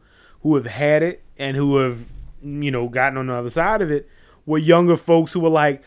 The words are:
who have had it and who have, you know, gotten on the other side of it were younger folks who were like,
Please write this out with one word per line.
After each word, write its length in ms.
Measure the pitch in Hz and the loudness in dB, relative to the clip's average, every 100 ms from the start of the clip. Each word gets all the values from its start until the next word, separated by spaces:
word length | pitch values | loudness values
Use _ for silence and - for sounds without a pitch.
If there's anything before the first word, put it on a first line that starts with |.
| _ _ _ - | _ _ _ -6
who 120 | 151 143 | 0 0
have 100 | 117 | 0
had 360 | 110 147 151 | -2 2 2
it 200 | 139 - - - | 2 -4 -18 -10
and 200 | 139 135 | -6 -2
who 200 | 143 139 | 2 2
have, 200 | 131 117 123 - - - | 0 -4 -12 -16 -16 -16
you 280 | 143 143 147 | -12 -6 -4
know, 180 | 127 120 | -2 -4
gotten 300 | 123 135 131 | 0 -2 -2
on 80 | 131 | -6
the 80 | |
other 160 | 123 120 | -6 -4
side 320 | 160 175 214 | -2 -2 -2
of 80 | 175 | -2
it 180 | 147 - - - _ - | -4 -6 -20 -20 _ -4
were 100 | 156 | -2
younger 380 | 156 170 175 165 | 4 4 6 2
folks 360 | - 165 160 | 4 2 2
who 60 | 180 | 0
were 100 | 165 | 2
like, 320 | 160 147 135 | 2 2 -2